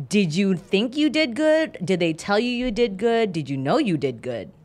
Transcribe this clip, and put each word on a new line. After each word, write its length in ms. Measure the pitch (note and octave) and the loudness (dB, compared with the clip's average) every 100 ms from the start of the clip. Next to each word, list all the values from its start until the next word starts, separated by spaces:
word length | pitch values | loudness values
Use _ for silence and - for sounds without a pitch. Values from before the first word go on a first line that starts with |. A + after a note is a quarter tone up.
| C3+ | -2
did 260 | G#3 F3+ | 2 2
you 220 | D#3+ G3 F#3 | 2 2 0
think 400 | - G3 A#3+ C#4+ | 0 0 0 0
you 120 | D4+ | 0
did 280 | D4+ D#4 A3 | 2 0 2
good? 420 | D#4 D#4 D#4 - | 2 4 2 -4
Did 160 | F3+ F#3 | -2 0
they 120 | E3+ | 0
tell 280 | D#3+ - G3+ | -2 -2 0
you 100 | A#3+ | 0
you 220 | A#3+ B3+ | -2 -2
did 240 | G#3 A#3+ F#3 | 0 0 0
good? 360 | A#3 A3+ A3 | 0 2 0
Did 160 | E3 C3+ | -2 -4
you 80 | C#3 | -2
know 220 | C3+ A#3 | 0 2
you 180 | B3 D#3 | 2 0
did 260 | C3+ A#2 | -2 -4
good 280 | B2 A#2 F2 - | -8 -8 -10 -16